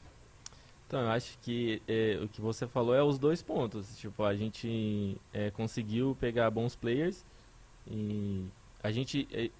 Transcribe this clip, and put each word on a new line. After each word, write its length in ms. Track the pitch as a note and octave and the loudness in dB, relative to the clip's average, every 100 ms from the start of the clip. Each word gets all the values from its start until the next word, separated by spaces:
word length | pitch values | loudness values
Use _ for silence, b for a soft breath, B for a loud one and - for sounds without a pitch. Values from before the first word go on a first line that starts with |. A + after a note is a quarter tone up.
| - - - - B B B - - | -20 -20 -20 -20 B B B -20 -4
Então, 160 | C#3 | -2
eu 80 | A#2 | 2
acho 260 | A#2 - - | 0 -2 -8
que, 400 | - A#2+ A#2 A2 - | -4 0 0 0 0
é, 320 | A2 A2 F#2 | 2 4 2
o 60 | G2+ | -2
que 120 | G#2 | -4
você 260 | A2 A2+ A#2+ | -4 -2 -2
falou 280 | C3 A#2 | 2 4
é 80 | C3 | 6
os 160 | D3 C#3 | 6 4
dois 240 | C#3+ F3 | 2 2
pontos. 560 | - F#3 A#2 G#2+ G2 - | 0 -2 -2 -4 -8 -10
Tipo, 240 | G#2+ - | -10 0
a 100 | G#2 | 2
gente, 840 | G2+ A2 - A#2 A2+ G#2+ G#2 G2 G2 - | 2 -2 -4 -4 0 0 0 0 -4 -8
é, 160 | G#2 G#2 | -4 -4
conseguiu 640 | G2 A2 - G#2+ A2+ C3+ C3 | -2 -4 -4 -2 0 0 0
pegar 320 | B2 A#2 A2+ | 0 2 2
bons 240 | G#2+ A#2+ | 2 -2
players 480 | - A#2 C3 E3+ - - b b b - - - | -2 0 2 0 -2 -10 b b b -20 -18 -10
e 600 | G#2+ G#2 G#2 G2+ F#2+ F#2 - - - | -4 -2 -2 -2 -4 -6 -10 -20 -8
a 80 | G#2 | -4
gente, 380 | A2+ C3 C#3+ - | -2 -2 -4 -4
é, 200 | - A#2 - | -2 -4 -6